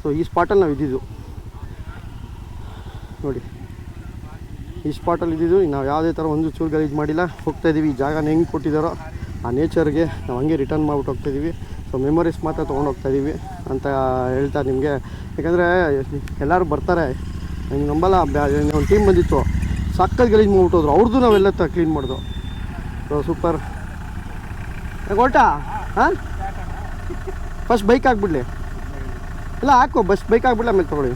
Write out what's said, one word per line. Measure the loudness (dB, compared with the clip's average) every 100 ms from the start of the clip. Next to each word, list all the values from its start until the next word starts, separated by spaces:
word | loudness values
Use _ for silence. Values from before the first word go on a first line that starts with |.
So, | -2 -2
ಈ | 0
ಸ್ಪಾಟಲ್ಲಿ | 2 4 4
ನಾವು | 4 2
ಇದ್ದಿದ್ದು | -2 -2 -6 -14 -14 -14 -14 -14 -14 -12 -14 -14 -14 -14 -14 -14 -14 -12 -12 -14 -14 -14 -14 -10
ನೋಡಿ, | -6 -6 -10 -16 -16 -16 -16 -14 -14 -14 -16 -16 -16 -14 -14 -8 -6
ಈ | -4
ಸ್ಪಾಟಲ್ಲಿ | -2 -2 -2 -2
ಇದ್ದಿದ್ದು. | 2 4 2
ನಾವು | 0 0
ಯಾವುದೇ | 0 0 0
ಥರ | -2 0
ಒಂದು | -2 -2
ಚೂರು | -2
ಗಲೀಜು | 0 0 -2
ಮಾಡಿಲ್ಲ. | -2 0 -2 -2
ಹೋಗ್ತಾ | -6 -2 0
ಇದೀವಿ, | 2 0
ಈ | 0
ಜಾಗನ | 0 0 2
ಹೆಂಗೆ | 2 2
ಕೊಟ್ಟಿದ್ದಾರೋ | 0 0 0 0 -4 -10 -10 -10 -8 -4
ಆ | 0
ನೇಚರ್ಗೆ | 0 2 2 2 0 -2 -6
ನಾವು | -2
ಹಂಗೆ | 0 0
ರಿಟರ್ನ್ | 0 0 0
ಮಾಡ್ಬಿಟ್ಟು | 0 -2
ಹೋಗ್ತಾ | -4 -4
ಇದೀವಿ. | -4 -4 -6 -10 -10 -6
So, | -2 0
ಮೆಮೊರೀಸ್ | 2 2 0 -4
ಮಾತ್ರ | -4 -2
ತೊಗೊಂಡು | -2 -2
ಹೋಗ್ತಾ | -2 -2
ಇದೀವಿ | 0 0 -4 -8 -10 -6
ಅಂತ | -4 -2 0 0 0 0 0
ಹೇಳ್ತಾ | 0 0 0
ನಿಮಗೆ, | 0 0 -2 -4 -12 -10 -4
ಯಾಕಂದರೆ | 0 2 4 4 2 0 -2 -6 -6 -4 2
ಎಲ್ಲರೂ | 2 2
ಬರ್ತಾರೆ, | 0 0 0 0 -2 -6 -8 -8 -8 -4
ನೀವು | -2 0
ನಂಬಲ್ಲ. | 2 4 4 4
ಬ್ಯಾ-, | 2 2 2 2
ಒಂದು | 2 4
ಟೀಮ್ | 6 8
ಬಂದಿತ್ತು, | 6 6 4 2 0 0 -2 -2 0
ಸಖತ್ | 2 4 6
ಗಲೀಜು | 6 6
ಮಾಡ್ಬಿಟ್ಟು | 6 6 6
ಹೋದ್ರು. | 6 6
ಅವ್ರದ್ದು | 6 6
ನಾವೆಲ್ಲ | 6 6 6 4
ತ-, | 0
ಕ್ಲೀನ್ | 2 0
ಮಾಡ್ದು. | 0 -2 -6 -6 -8 -8 -8 -8 -8 -8 -8 -4
So, | -2 -2
ಸೂಪರ್. | 0 0 0 -4 -8 -10 -10 -10 -10 -10 -10 -10 -10 -8 -8 -8 -8 -2
ಯಾಕೆ | 2
ಹೊರ್ಟಾ? | 4 6 4 4 -4 -6 -4 2
ಹಾಂ, | 2 2 -4 -6 -6 -6 -8 -8 -8 -8 -8 -8 -8 -8 -8 -6 0
ಫಸ್ಟ್ | 2 6
ಬೈಕ್ | 6 6
ಹಾಕ್ಬಿಡ್ಲಿ? | 2 2 0 -2 -6 -8 -6 -8 -8 -8 -8 -8 -8 -8 -2
ಇಲ್ಲ, | 4 6
ಹಾಕು, | 6 2 2
ಬಸ್ | 2 4
ಬೈಕ್ | 4 4
ಹಾಕ್ಬಿಡ್ಲಿ, | 2 2
ಆಮೇಲೆ | 2 2
ತೊಗೊಳ್ಳಿ. | 0 -2